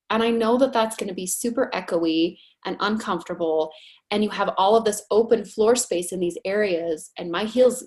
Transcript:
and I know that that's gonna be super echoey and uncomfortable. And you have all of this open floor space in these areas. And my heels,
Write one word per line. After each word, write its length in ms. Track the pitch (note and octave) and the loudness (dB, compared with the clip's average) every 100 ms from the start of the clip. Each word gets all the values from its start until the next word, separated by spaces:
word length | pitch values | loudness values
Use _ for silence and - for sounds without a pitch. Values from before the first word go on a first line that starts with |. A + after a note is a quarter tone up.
| - | -4
and 120 | A3 | 0
I 60 | A#3 | 0
know 280 | A#3 A3 B3 | 2 2 4
that 120 | C4 | 2
that's 240 | A#3+ A3 - | 2 0 -2
gonna 180 | G#3 | -8
be 140 | F#3 F#3 | -6 -6
super 420 | - A#3+ A#3+ - | -4 -4 -2 -2
echoey 640 | F#3 F#3+ F3 E3 D#3+ E3+ F3+ _ _ F#3+ | -4 -2 0 2 2 0 -2 _ _ -8
and 120 | - | -4
uncomfortable. 920 | G3+ G#3+ G#3+ F3 - F3 E3 D#3+ D#3 - - - - | -2 -2 -2 -6 -6 -4 0 0 -2 -6 -20 -20 -4
And 120 | G#3 | -2
you 60 | G#3 | 0
have 240 | G3+ G3 - | -2 -2 2
all 200 | F#3+ A3+ | 4 4
of 80 | A3 | 2
this 180 | G3+ - | -2 0
open 320 | G#3 A#3 A3+ | 2 4 2
floor 320 | F#3 - G#3+ B3 | 0 0 2 2
space 360 | - F3 F3+ | 0 -4 -4
in 60 | F#3 | -4
these 160 | F3 E3+ F#3+ | -4 -4 -4
areas. 640 | G3+ G#3 E3 E3+ D#3+ - - | 0 0 -2 -2 -6 -8 -12
And 120 | F3 | -6
my 120 | E3+ | -4
heels, 420 | G#3+ B3 B3+ A#3+ | 0 4 4 2